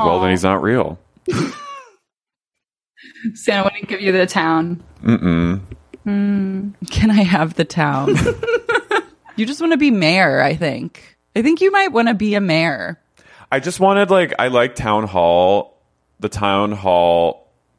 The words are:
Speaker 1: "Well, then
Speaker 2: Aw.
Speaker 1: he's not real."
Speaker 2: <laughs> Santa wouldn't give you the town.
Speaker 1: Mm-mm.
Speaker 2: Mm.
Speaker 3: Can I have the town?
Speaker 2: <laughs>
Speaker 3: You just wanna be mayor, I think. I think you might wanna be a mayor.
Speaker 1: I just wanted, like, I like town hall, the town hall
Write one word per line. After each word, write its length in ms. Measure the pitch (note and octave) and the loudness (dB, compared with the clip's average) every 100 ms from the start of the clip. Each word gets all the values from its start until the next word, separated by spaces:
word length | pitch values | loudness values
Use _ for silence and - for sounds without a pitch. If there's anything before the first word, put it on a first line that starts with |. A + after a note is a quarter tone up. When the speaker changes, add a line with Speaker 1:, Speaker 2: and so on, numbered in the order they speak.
Speaker 1:
"Well, 140 | - F2+ | 2 2
then 80 | F#2 | 0
Speaker 2:
Aw. 40 | |
Speaker 1:
he's 100 | F#2 | 0
not 180 | F#2+ F#2+ | 0 0
real." 360 | F#2 B2 F#2+ E2+ _ _ - | 0 0 -2 -8 _ _ -6
Speaker 2:
<laughs> 100 | - - - C#5 C#5 B4 _ _ _ _ _ _ _ _ _ _ _ - - A3+ | -4 -6 -8 -18 -20 -20 _ _ _ _ _ _ _ _ _ _ _ -20 -12 -10
Santa 300 | G#3+ - G3+ | -6 -2 0
wouldn't 240 | G3 G3+ G3 | 0 -4 -8
give 120 | G3 | -4
you 120 | G3 | 0
the 140 | F#3 F#3 | 2 0
town. 560 | G3 D#3+ D#3+ E3+ E3+ - - | 0 0 0 -2 -6 -12 -6
Speaker 1:
Mm-mm. 580 | - A#2 F2+ E2 E2+ G2 F#2+ - _ - - | 0 0 2 2 0 -2 -8 -18 _ -12 -4
Speaker 2:
Mm. 680 | G3+ G3+ G3+ F#3+ F#3+ G3+ G3+ F3 | -2 0 0 -2 -6 -8 -10 -8
Speaker 3:
Can 200 | - A3 | 0 2
I 120 | G#3+ | 4
have 320 | F#3+ F3+ D#3+ | 2 2 0
the 100 | - | -2
town? 520 | D#3 - D3+ C3+ C#3+ F#4+ | -4 -2 -2 0 0 0
Speaker 2:
<laughs> 60 | A#4+ A#4 A4+ A#4 - A4 - G4+ - _ - - | 0 -2 -2 -4 -2 -4 -2 -4 -6 _ -12 -6
Speaker 3:
You 60 | |
just 160 | A3 D4 | -6 -2
wanna 160 | E4 D#4+ | 0 2
be 140 | D4 | 2
mayor, 500 | G#3+ D#3 F3+ F3 C3+ | 2 2 2 2 2
I 140 | C#3 D3+ | 0 0
think. 580 | D#3+ A#2+ E3 - - _ _ G3+ | -4 -6 -10 -14 -20 _ _ -2
I 60 | |
think 180 | A#3 E4 | 0 2
you 100 | F#4+ | 2
might 220 | G4 F#4+ | 2 2
wanna 220 | A#3 A#3 | 2 0
be 200 | G#3 G#3+ G3+ | 0 0 0
a 40 | |
mayor. 580 | G3 D#3+ E3 C3 F2 D#3+ _ _ _ - - | 0 0 0 -4 -8 -12 _ _ _ -20 -6
Speaker 1:
I 80 | C3+ | -4
just 180 | C3+ F3+ | -4 0
wanted, 320 | F#3+ G3 G3 | 2 4 4
like, 220 | F#3+ E3+ - | 2 2 0
I 100 | B2+ | 0
like 260 | B2 B2+ | 2 2
town 320 | C3 B2 G#2+ G#2+ | 0 -2 0 0
hall, 680 | F#2 E2+ E2+ F#2 G2+ - _ _ _ _ _ | 2 4 4 4 2 -2 _ _ _ _ _
the 100 | G#2+ | -8
town 420 | - G#2 G2 G#2 | -4 -2 0 -2
hall 800 | G#2 G2 F2 F2 E2+ E2+ - _ _ _ | -4 0 2 2 2 0 -4 _ _ _